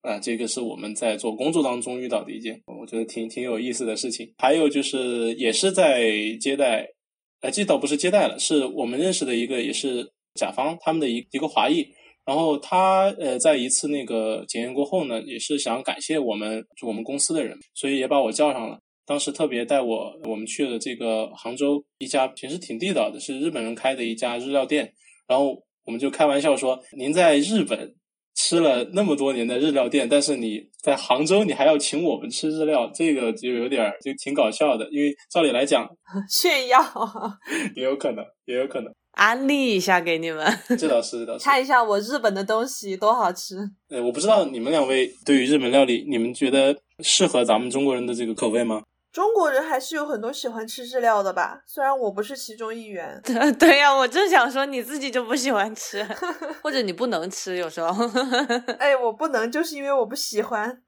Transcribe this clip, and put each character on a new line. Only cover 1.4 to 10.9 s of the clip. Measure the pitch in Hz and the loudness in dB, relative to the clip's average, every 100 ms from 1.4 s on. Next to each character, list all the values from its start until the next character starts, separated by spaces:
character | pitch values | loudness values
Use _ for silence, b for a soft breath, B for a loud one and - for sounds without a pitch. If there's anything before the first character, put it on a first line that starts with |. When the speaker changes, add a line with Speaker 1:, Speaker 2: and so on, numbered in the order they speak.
| 139 | 0
Speaker 1:
作 | 165 | 2
当 | 139 123 | 0 -2
中 | 117 123 | -6 -8
遇 | 127 | -4
到 | 110 | -4
的 | 92 | -4
一 | 107 | -10
件， | 113 - - | -10 -12 -16
我 | 62 | -16
觉 | - 113 | -8 -6
得 | |
挺， | 110 117 113 | -6 -6 -8
挺 | 123 | -6
有 | 127 113 | -4 -4
意 | 123 | -4
思 | 120 120 | -4 -4
的 | |
事 | 107 127 | -4 -6
情。 | 110 113 _ | -6 -12 _
还 | 131 | 2
有 | 160 151 | 4 4
就 | 139 | 2
是 | 139 135 127 120 113 | -2 -4 -4 -2 -2
也 | 117 123 | 0 0
是 | - 190 | 2 2
在 | 185 165 127 113 107 107 113 | 4 4 6 4 2 -2 -4
接 | 135 139 | -2 2
待， | 135 110 - _ _ _ _ _ | 2 2 -4 _ _ _ _ _
呃， | 131 | -6
这 | 208 | -2
倒 | 202 143 | 2 2
不 | 139 | 2
是 | 147 | 0
接 | 180 | 2
待 | 202 147 | 4 2
了， | - | 0
是 | - 151 131 | 0 2 0
我 | - | -4
们 | 120 127 | -4 0
认 | 180 | 0
识 | 185 | 0
的 | 131 117 | -2 -2
一 | 120 | -2
个 | 127 | -2
也 | 120 | -4
是 | 117 139 123 113 _ _ | -4 -4 -4 -6 _ _
甲 | - 160 | -6 -4
方， | 160 139 165 | -2 -4 -2
他 | - | -2